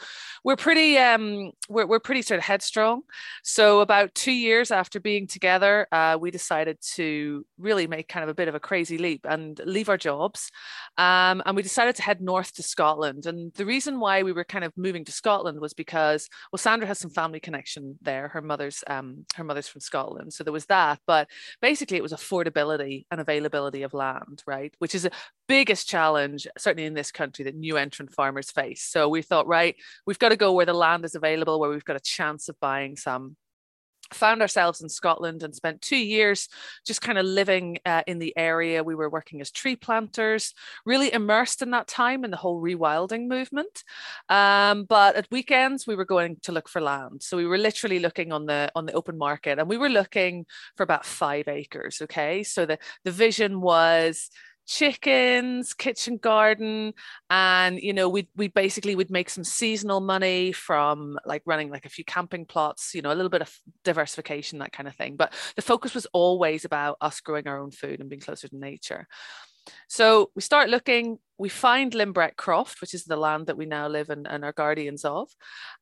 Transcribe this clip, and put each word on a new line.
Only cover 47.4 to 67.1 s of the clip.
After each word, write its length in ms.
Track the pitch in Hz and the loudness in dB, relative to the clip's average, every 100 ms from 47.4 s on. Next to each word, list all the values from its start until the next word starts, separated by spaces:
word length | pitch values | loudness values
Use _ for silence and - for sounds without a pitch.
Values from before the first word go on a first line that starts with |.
| 170 | 0
were 100 | 190 | 2
literally 420 | 220 - 220 180 | 0 0 -2 0
looking 320 | 170 - 165 | 0 -2 -4
on 140 | 151 151 | -4 -2
the, 240 | 147 143 165 | 0 0 -4
on 100 | 160 | -2
the 80 | |
open 240 | 160 170 160 | -4 -4 -4
market, 400 | 143 147 151 143 | -2 -2 -2 0
and 100 | 160 | 0
we 100 | 233 | 0
were 120 | 285 | 2
looking 560 | 220 190 208 180 175 165 - - - | 2 2 0 0 -2 -14 -18 -16 -4
for 80 | |
about 220 | 185 151 - | 0 0 -2
five 420 | - 151 147 147 | -4 -2 -2 -4
acres, 520 | 143 143 151 - - | -8 -10 -12 -10 -10
okay? 400 | 156 165 147 185 | -8 -4 -2 -4
So 240 | 208 - 160 | -4 -2 -2
the, 100 | 156 - - 185 | -2 -6 -10 -8
the 60 | |
vision 500 | 180 226 214 208 190 | 2 2 4 0 0
was 680 | 180 165 165 165 165 160 - - - _ - | 4 6 8 6 4 -2 -12 -18 -20 _ -10
chickens, 1080 | - 285 - 285 262 247 247 247 247 247 | 0 0 2 2 4 4 2 0 -4 -6
kitchen 420 | - 262 226 233 240 | -6 -6 -4 -6 -2
garden, 800 | 233 220 214 214 220 214 214 - - - _ | 2 6 6 4 -2 -4 -6 -8 -18 -20 _
and, 520 | 185 185 185 185 180 | 4 6 6 4 0
you 100 | 202 | -2
know, 160 | 196 185 | 2 2
we, 220 | 196 175 190 | 0 -4 -4
we 100 | 202 | 0
basically 480 | 202 190 214 202 185 | 2 2 -2 -2 -2
would 160 | 185 | 0
make 180 | 185 175 | -2 -4
some 140 | - | -8
seasonal 560 | 170 - 226 214 202 196 | -6 -2 -2 -2 0 0
money 540 | 190 190 185 185 185 | 0 0 2 0 -2
from, 680 | 180 - 151 147 151 147 143 - | -4 -2 2 2 0 -6 -10 -8
like, 160 | 151 170 | -6 -2
running, 240 | 156 147 | -2 -4
like, 160 | 143 147 | -12 -16
a 40 | |
few 160 | - - | -14 -6
camping 400 | 180 175 180 160 | -6 -6 -10 -4
plots, 500 | 170 151 - - 170 | -2 -2 -4 -10 -6
you 60 | |
know, 100 | 143 | -2
a 20 | |
little 140 | 160 185 | -2 0
bit 140 | 175 | -2
of 120 | 156 - - _ | -4 -12 -20 _
diversification, 760 | 185 160 147 - - 147 - 151 | -2 -2 -2 -6 -10 -10 -10 -12
that 120 | 139 | -12
kind 160 | - 139 | -12 -14
of 80 | - | -10
thing. 220 | 135 143 | -10 -2
But 160 | 160 - - - | -2 -2 -10 -8
the 40 | |
focus 320 | - 226 247 | 0 0 0
was 140 | 247 - | -8 -2
always 500 | 175 175 180 165 156 | 4 4 4 0 -2
about 320 | 175 147 147 - | -4 -4 -4 -4
us 180 | 151 | -4